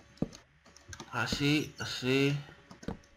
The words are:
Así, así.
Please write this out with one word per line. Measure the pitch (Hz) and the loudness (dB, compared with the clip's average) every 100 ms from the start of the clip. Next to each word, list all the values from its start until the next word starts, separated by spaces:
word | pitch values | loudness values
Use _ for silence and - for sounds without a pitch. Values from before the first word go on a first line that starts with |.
| - - - - - _ - - - - - | -20 -6 -6 -6 -20 _ -20 -20 -18 -16 -6
Así, | 123 113 - 143 151 - - | -2 -2 2 4 2 0 -6
así. | - - 127 135 139 143 - - - - - - - | -8 -2 2 4 4 2 -4 -16 -20 -12 -8 -8 -12